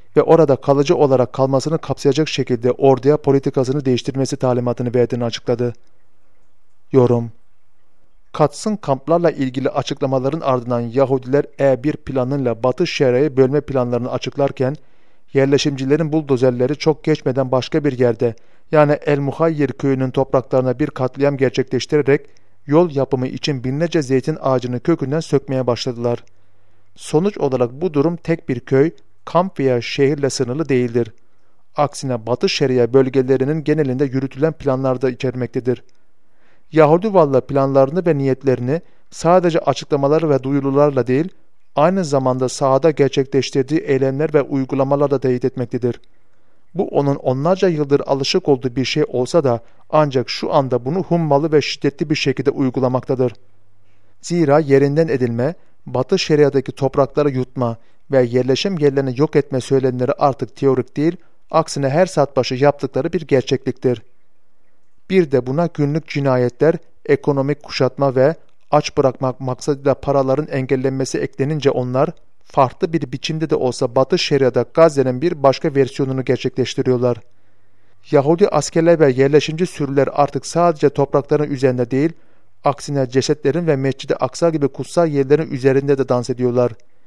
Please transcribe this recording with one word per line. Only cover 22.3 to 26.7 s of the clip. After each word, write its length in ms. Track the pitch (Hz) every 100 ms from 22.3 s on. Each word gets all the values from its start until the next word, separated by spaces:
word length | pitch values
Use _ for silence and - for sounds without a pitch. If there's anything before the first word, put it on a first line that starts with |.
| - - - -
yol 240 | 151 180
yapımı 360 | 139 131 127 127
için 380 | 131 - 135
binlerce 380 | 123 143 170 165
zeytin 360 | 131 131 139 156
ağacını 400 | 139 127 123 123
kökünden 400 | - 165 131 156
sökmeye 460 | - 139 - 131 123
başladılar. 580 | 117 - 117 120 120 - - - - -